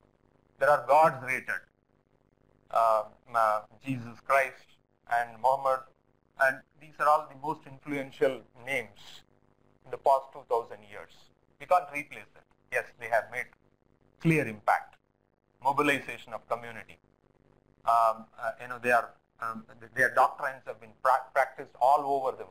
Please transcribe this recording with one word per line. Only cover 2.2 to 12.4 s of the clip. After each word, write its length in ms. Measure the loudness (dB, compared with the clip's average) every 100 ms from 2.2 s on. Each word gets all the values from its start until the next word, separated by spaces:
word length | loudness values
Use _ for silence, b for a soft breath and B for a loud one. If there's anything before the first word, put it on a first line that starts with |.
| _ _ _ _ -4
Uh, 360 | 0 2 2 -2 -12 -6
uh, 280 | 0 0 0 -6 -14
Jesus 340 | -10 -10 -10 -12 -2
Christ 400 | 0 0 -6 _ _ _ _ -4
and 280 | -4 -4 -2
Muhammad, 400 | 0 2 0 -2 -4 _ _ _ _ -2
and 160 | 0 0 -10 _
these 140 | -16 -2
are 100 | 2
all 200 | 2 -2
the 160 | -10 -8
most 140 | -8 -12
influential 760 | -16 -8 -8 -8 0 0 0 -12 -16
names 580 | -8 -6 -8 -14 -20 -20 _ _ _ _ _ _
in 60 | -14
the 40 | -2
past 260 | 2 2 0
two 100 | -14 -2
thousand 280 | -2 -2 -12 -18
years. 220 | -18 -18 -20 _ _ _ -12
We 60 | 0
can't 180 | 0 0
replace 340 | -8 -10 -14 -20
them. 80 | _